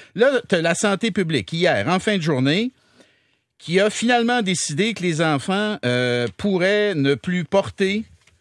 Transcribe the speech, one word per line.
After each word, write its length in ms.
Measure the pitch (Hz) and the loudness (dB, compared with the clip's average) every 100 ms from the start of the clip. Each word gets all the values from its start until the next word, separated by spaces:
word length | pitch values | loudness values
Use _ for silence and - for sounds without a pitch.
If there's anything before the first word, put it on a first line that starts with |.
| - 185 | -12 0
Là, 260 | 262 269 - | 2 2 0
t'as 140 | 175 | 0
la 140 | 165 175 | 0 0
santé 360 | 208 190 233 | 0 0 -2
publique, 420 | 196 165 143 - | -2 0 -2 -2
hier, 340 | 165 175 117 120 | 0 0 2 0
en 120 | 185 | 0
fin 180 | 214 202 | 0 -2
de 40 | |
journée, 500 | 156 131 135 175 247 - _ _ _ _ _ _ _ _ | 0 0 2 0 -2 -8 _ _ _ _ _ _ _ _
qui 200 | - 180 | -2 2
a 100 | 214 | 2
finalement 520 | - 233 240 233 247 | 0 2 2 2 0
décidé 520 | 190 180 - 147 220 | 0 -2 -2 -2 -2
que 80 | 202 | -2
les 200 | 175 156 | -2 0
enfants, 560 | 160 143 - 190 214 208 123 | 0 0 -2 -2 -2 -4 -2
euh, 420 | 123 123 120 120 - | 0 0 0 -2 -4
pourraient 560 | 208 185 185 208 208 | -2 0 2 2 0
ne 220 | 165 139 139 | 0 0 0
plus 300 | - 180 160 | -2 -4 0
porter 580 | 196 190 - 190 208 220 - _ _ | 0 0 -2 -2 -2 -6 -18 _ _